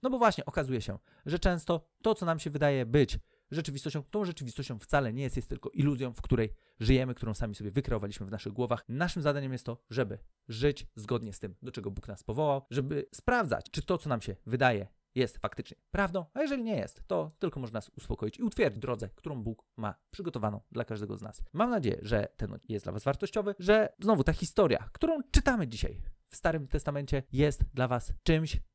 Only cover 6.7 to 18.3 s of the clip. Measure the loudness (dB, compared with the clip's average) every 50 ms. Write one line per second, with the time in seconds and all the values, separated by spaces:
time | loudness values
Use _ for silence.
6.7 | _ _ 4 6 6 6 6 0 -4 -6 -4 -6 -4 -4 -4 -6 -6 -6 -8 -2
7.7 | -2 -2 0 0 -2 -2 -2 -4 -8 -8 -10 -8 -8 -8 -8 -8 -4 -4 -2 -2
8.7 | -2 -4 -4 -8 -4 -2 -2 -2 -2 0 0 0 0 0 -2 -6 -6 -6 -6 -8
9.7 | -10 -10 _ _ -2 -2 -2 -2 -4 -10 -12 -20 _ _ _ -12 -4 0 0 0
10.7 | 0 0 -8 -14 _ -12 -4 -2 -2 -2 -2 -6 -10 -10 -10 -12 -12 _ -14 -10
11.7 | -10 -8 -8 -6 -8 -8 -10 -12 -14 -12 -8 -6 -2 0 2 2 0 0 -2 _
12.7 | -4 -4 -2 -2 -4 -4 -6 -6 -12 -4 _ 2 2 2 2 0 -2 -2 -4 -8
13.7 | -8 -8 -2 -2 -2 -2 0 -2 -2 -2 -2 -6 -10 -10 _ -4 0 2 4 4
14.7 | 2 2 -4 -8 _ _ _ _ _ 0 0 0 0 -6 -6 -6 -6 -6 -12 -12
15.7 | -14 _ _ _ 0 0 0 2 0 -4 -4 -4 _ -2 -2 0 0 -2 -2 -2
16.7 | -2 -2 -2 -4 -8 -16 -6 -2 -2 -2 -2 -4 -6 _ -4 -4 -2 -4 -8 -6
17.7 | -6 -8 -8 -8 _ -16 -8 -8 -6 -4 -4 -6